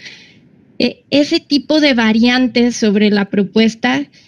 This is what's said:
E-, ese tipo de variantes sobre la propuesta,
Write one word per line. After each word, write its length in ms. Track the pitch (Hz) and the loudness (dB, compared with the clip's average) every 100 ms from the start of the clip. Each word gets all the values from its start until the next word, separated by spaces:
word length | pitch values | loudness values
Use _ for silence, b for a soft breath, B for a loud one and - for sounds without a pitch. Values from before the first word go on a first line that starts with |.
| B B B B _ _ _ - | B B B B _ _ _ -10
E-, 240 | 240 - _ | -10 -12 _
ese 300 | 277 285 330 | -2 0 -4
tipo 400 | - 285 - 302 | -2 -4 0 0
de 120 | 294 | 2
variantes 840 | 233 220 220 240 254 254 240 240 233 | 2 0 2 2 2 0 0 0 0
sobre 340 | 214 202 214 | 0 2 2
la 180 | 202 202 | 0 -2
propuesta, 800 | 208 196 220 220 220 247 269 285 b | -2 0 0 0 0 -4 -4 -6 b